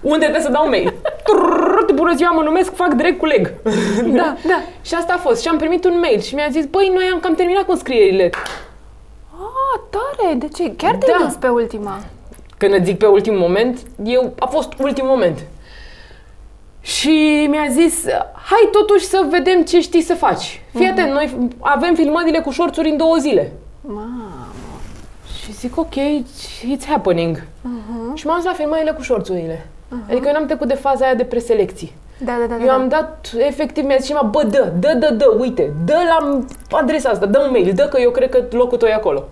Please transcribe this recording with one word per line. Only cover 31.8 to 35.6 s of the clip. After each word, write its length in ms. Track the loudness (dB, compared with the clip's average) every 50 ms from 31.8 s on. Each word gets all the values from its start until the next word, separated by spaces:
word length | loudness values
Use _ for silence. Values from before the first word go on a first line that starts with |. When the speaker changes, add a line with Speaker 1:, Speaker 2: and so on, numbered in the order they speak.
| -14 -14 -14 -18 -20 -20 -16 -10
Speaker 2:
Da, 140 | -8 -6 -4 -2
da, 60 | -2 -2
da, 60 | -4
da, 60 | 0
Speaker 1:
Eu 60 | 2
Speaker 2:
da. 80 | 2 2
Speaker 1:
am 140 | 2 2 0
dat, 420 | 0 0 -2 -2 -8 -14 -16 -10 -2 0
efectiv, 460 | 0 0 0 -2 -6 -4 -4 -4 -2
mi-a 120 | 0 0
zis 100 | 0 0
cineva, 200 | 0 -2 0 0 0
„Bă, 120 | 0 0 0
dă, 300 | 2 2 2 0 2 0 0
dă, 180 | 0 2 2 2
dă, 120 | 2 2 2
dă, 220 | 4 4 4 4 4
uite, 340 | 0 -2 0 -2